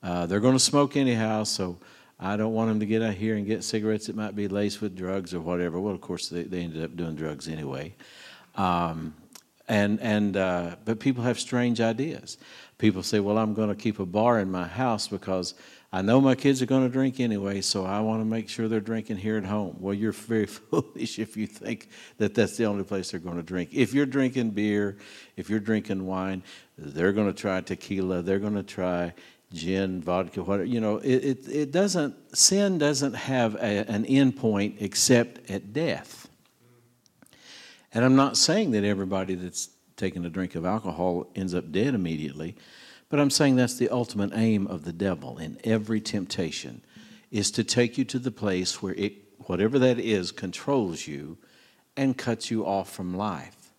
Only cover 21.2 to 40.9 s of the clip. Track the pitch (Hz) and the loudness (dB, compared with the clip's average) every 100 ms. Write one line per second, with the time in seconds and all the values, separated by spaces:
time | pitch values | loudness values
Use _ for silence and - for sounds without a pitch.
21.2 | 107 107 104 - 104 117 - - - - | -8 -4 -6 -6 -8 -8 -10 -20 -20 -2
22.2 | 104 - 101 - 113 101 92 101 90 90 | 0 4 2 4 0 0 -2 -4 -4 -8
23.2 | 85 85 82 92 87 - 135 131 143 135 | -6 -6 -4 -4 -4 2 2 4 2 2
24.2 | 131 127 117 104 107 104 104 98 - - | 0 2 -2 0 2 2 0 -4 -16 -20
25.2 | - - 92 110 104 110 - 95 95 92 | -18 -12 -2 -2 2 0 0 -4 -2 -2
26.2 | 92 92 - - - - 76 73 90 101 | -2 -4 -8 -20 -20 -16 -12 2 2 4
27.2 | 101 90 104 95 92 - - 98 92 90 | 2 0 -2 -2 -2 -8 -4 -2 0 -2
28.2 | 87 98 104 104 92 - 92 87 87 - | 0 0 0 -4 -4 -4 -2 0 -2 -6
29.2 | - _ _ 85 82 95 98 92 78 90 | -20 _ _ -8 -2 0 0 -2 -2 0
30.2 | 87 - 90 101 95 120 110 107 139 127 | 0 -4 -2 -2 0 0 0 0 2 2
31.2 | 139 131 - 143 147 156 202 180 143 - | 2 -2 -4 -4 0 2 2 2 -2 -4
32.2 | - - - 196 202 185 147 143 139 110 | -10 2 4 6 2 4 2 2 0 -2
33.2 | - 131 117 107 110 104 104 104 110 135 | -2 2 2 2 0 0 0 -2 2 6
34.2 | 135 123 113 101 104 - 104 - - 123 | 4 4 2 2 0 -2 -4 0 6 6
35.2 | 120 - - 98 98 117 160 80 - - | 6 -2 -8 -8 -6 -4 -2 -4 -8 -18
36.2 | - _ _ _ 120 120 _ _ _ _ | -20 _ _ _ _ _ _ _ _ _
37.2 | - _ - - - - _ 113 123 131 | -20 _ -20 -20 -20 -20 _ 2 6 6
38.2 | 139 - - 185 208 107 101 98 95 98 | 6 4 4 4 2 2 2 0 0 -2
39.2 | 95 90 90 - - _ _ - 95 87 | -2 -4 -6 -8 -10 _ _ -6 -4 -4
40.2 | 87 85 92 87 85 107 98 | -6 -4 -4 -4 -2 -2 -4